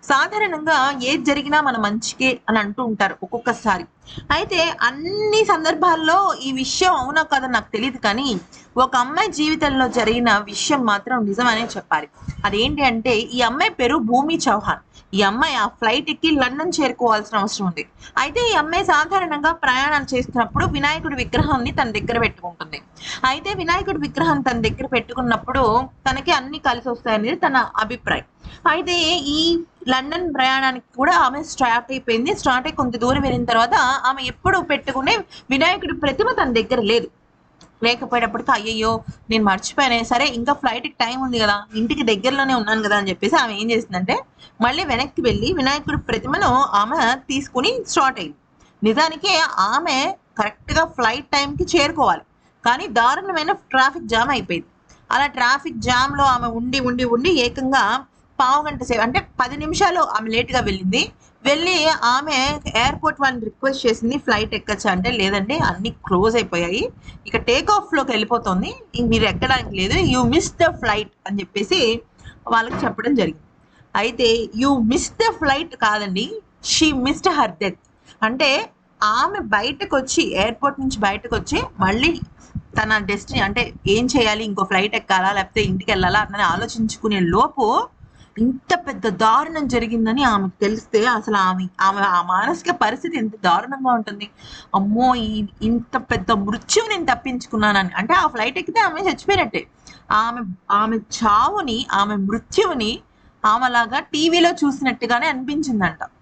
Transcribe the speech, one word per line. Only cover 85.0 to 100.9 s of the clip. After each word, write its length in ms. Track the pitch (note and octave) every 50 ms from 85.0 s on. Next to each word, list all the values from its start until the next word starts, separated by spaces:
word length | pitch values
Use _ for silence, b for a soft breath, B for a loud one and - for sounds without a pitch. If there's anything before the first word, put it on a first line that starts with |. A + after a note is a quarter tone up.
| G#3 - G3 F#3 F#3 F#3+ G3+
లేకపోతే 300 | G3+ F#3+ F#3+ _ A3 G#3
ఇంటికి 280 | G3 F#3+ F#3+ F#3 -
వెళ్ళాలా 300 | G#3+ F#3+ F#3 F3+ F#3 G#3
అని 220 | G#3+ - G3 G3+ G3+
ఆలోచించుకునే 800 | F3 E3 - A3+ A3+ - A#3 A3 G#3+ - - - A3 G#3 G3
లోపు 680 | F3+ E3+ F3 G3+ B3+ D#4 - - - G#3 B3 D#4+ A#4 - _ _ - b b b b b b -
ఇంత 360 | A3+ B3 C4 C4+ _ - F#4 F4+ F4
పెద్ద 220 | - C4 G3 F#3 A3+
దారుణం 600 | F#3+ - A3 - A3+ C4 D4+ D#4+ E4 D#4 D4 B3+
జరిగిందని 560 | A3+ A#3+ A#3 A3+ A3+ A#3 A3 A3 A3+ C4 C#4+
ఆమెకు 360 | B3 G#3+ G3+ G3 F#3+ - _
తెలిస్తే 460 | G#3 G3+ A3 A3 - - - A3 G#3+
అసలు 300 | B3+ A#3+ G#3+ G#3 - A3
ఆమె, 300 | G3+ F#3+ F#3 F#3 F#3 F#3 F#3 _ -
ఆమె 200 | F#3+ F#3+ G3 G3+
ఆ 220 | G3 G3+ F3+ F3 F3
మానసిక 480 | F3+ F3+ F#3 G#3 B3 F4 E4+ - -
పరిస్థితి 480 | C4 - A3+ G#3+ A3+ C#4 - E4+ E4+ C#4+
ఎంత 140 | A3 A3 G#3 - -
దారుణంగా 480 | F#3 E3+ F3+ A3 B3+ C4+ C4+ C4 B3+ B3
ఉంటుంది. 380 | A#3 G#3+ G#3+ G3+ G3+ G#3 G#3 _ B B B B B B B -
"అమ్మో, 400 | G3+ G3 G3+ G#3 A3+ B3+ B3+ B3
ఈ, 300 | B3 A3+ G#3+ G#3+ G#3+ G#3 G3+ - - G#3
ఇంత 340 | A3 A#3 A#3+ A#3 - -
పెద్ద 360 | - C4+ - A#3+ G#3 F#3 - A#3+
మృత్యువు 560 | G3+ G3 G3+ G#3 A3+ - - - G#4 A#4 A4
నేను 180 | G#4+ F#4+ E4
తప్పించుకున్నానని", 800 | - B3 A#3+ - C#4 B3 B3 - - - A3 G#3+ G#3 G#3 G3 F#3+ F3+ -
అంటే 180 | - F#3+ A#3+ E4+
ఆ 120 | F#4+ F4+
ఫ్లైట్ 320 | D#4 - A#3+ G#3+ B3 C4 F#4
ఎక్కితే 220 | F#4 - - A4+
ఆమె 200 | G#4+ F#4+ D#4 D#4+
చచ్చిపోయినట్టే. 640 | G4 F#4+ D4 - - - G4+ F#4+ E4+ A3 - E3 - _ _ B B B B B B B -
ఆమె, 420 | G#3+ A3 A#3 A#3+ B3 A#3+ F#3+ F3+ - _ _
ఆమె 260 | G3+ G3+ G#3+ A3